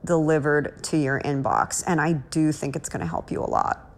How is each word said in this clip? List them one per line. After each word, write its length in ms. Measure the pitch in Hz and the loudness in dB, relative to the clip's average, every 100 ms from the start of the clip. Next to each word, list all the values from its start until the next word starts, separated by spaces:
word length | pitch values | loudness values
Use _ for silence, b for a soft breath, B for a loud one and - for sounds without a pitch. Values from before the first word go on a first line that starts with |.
delivered 760 | - 170 156 156 143 147 139 - | 2 2 4 2 4 2 0 -8
to 120 | - 160 | -2 0
your 240 | 135 135 | 2 0
inbox. 600 | - 139 131 58 - - - | 0 -2 0 0 0 -2 0
And 120 | 165 | 0
I 120 | 156 | 2
do 400 | 160 - 160 156 | 0 -2 0 2
think 240 | 147 143 160 | 0 -4 -6
it's 120 | - | -6
gonna 180 | - 165 | -6 -4
help 260 | - - | -6 -4
you 80 | - | -4
a 100 | - | 0
lot. 400 | - - - - | 0 0 -2 -8